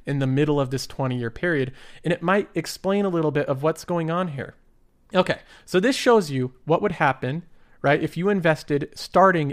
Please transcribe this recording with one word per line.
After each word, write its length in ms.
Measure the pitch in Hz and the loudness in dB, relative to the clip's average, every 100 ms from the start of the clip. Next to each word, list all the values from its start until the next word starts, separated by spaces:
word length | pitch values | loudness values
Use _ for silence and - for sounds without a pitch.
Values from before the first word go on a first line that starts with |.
| - | -6
in 120 | 139 | -2
the 80 | 135 | 0
middle 320 | 131 151 147 | 2 2 2
of 120 | 131 | 0
this 180 | 131 - | -4 -8
twenty-year 420 | - 131 127 117 | -6 -4 -4 -6
period, 420 | - 180 156 131 - - - | -4 -2 -2 -2 -8 -20 -8
and 100 | 160 | -4
it 100 | 175 | -2
might 260 | 170 202 - | 0 0 0
explain 500 | - 156 - 185 202 | -6 -6 -6 -2 0
a 60 | 202 | 0
little 200 | 170 156 | 0 0
bit 160 | 143 143 | 0 -2
of 160 | 135 | -2
what's 220 | 156 160 | -2 -4
going 260 | - 175 160 | -4 -4 -2
on 180 | 170 185 | -4 -4
here. 260 | 139 - - _ _ _ _ _ | -8 -12 -16 _ _ _ _ _
Okay, 260 | 185 185 - - - - | 0 2 -2 -10 -20 -4
so 120 | 180 | 2
this 160 | 220 | 2
shows 360 | 262 254 226 156 | 2 4 4 2
you 240 | 135 127 - | -2 -4 -6
what 180 | - 165 | -2 0
would 100 | 202 | 0
happen, 520 | 170 151 131 127 156 - - - _ | 0 0 0 -4 -6 -10 -20 -20 _
right, 200 | 139 151 | 0 0
if 140 | 156 - | 0 -2
you 140 | 185 | -2
invested 600 | 202 170 151 - 147 - | 0 2 0 -2 -4 -4
starting 580 | - - 185 190 175 147 | -10 0 4 6 4 0